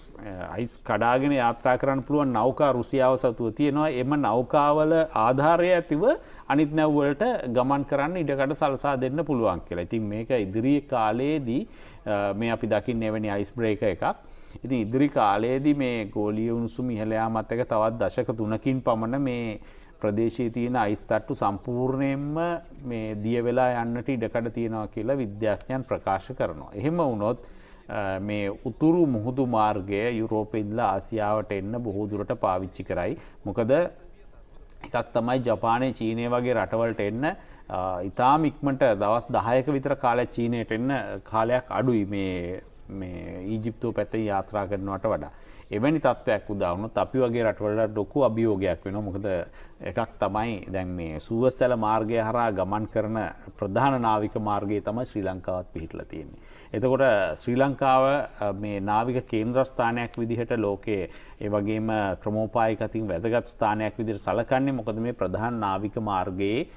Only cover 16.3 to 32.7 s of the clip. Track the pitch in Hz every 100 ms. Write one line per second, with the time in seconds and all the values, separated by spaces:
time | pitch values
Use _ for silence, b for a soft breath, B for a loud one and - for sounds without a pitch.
16.3 | 107 117 117 113 - 127 107 110 110 113
17.3 | 113 104 117 120 110 113 117 95 - 120
18.3 | 113 107 110 139 131 123 110 113 135 135
19.3 | 120 113 104 B B B B 107 104 113
20.3 | - 117 120 120 123 104 107 - 110 -
21.3 | 135 104 98 127 123 131 135 139 139 147
22.3 | 156 175 165 - 139 127 113 110 104 107
23.3 | 120 120 123 127 120 117 120 117 123 110
24.3 | 117 117 117 113 110 104 113 110 139 107
25.3 | 101 110 98 - 131 - 95 98 95 -
26.3 | 131 101 76 - 101 139 170 143 107 107
27.3 | 120 - B B B B 110 98 95 104
28.3 | 104 101 104 120 - 156 175 151 113 117
29.3 | 127 123 110 107 101 98 101 120 113 110
30.3 | 107 104 110 104 113 113 101 - 110 104
31.3 | 107 101 98 98 120 117 98 104 104 98
32.3 | 123 101 92 95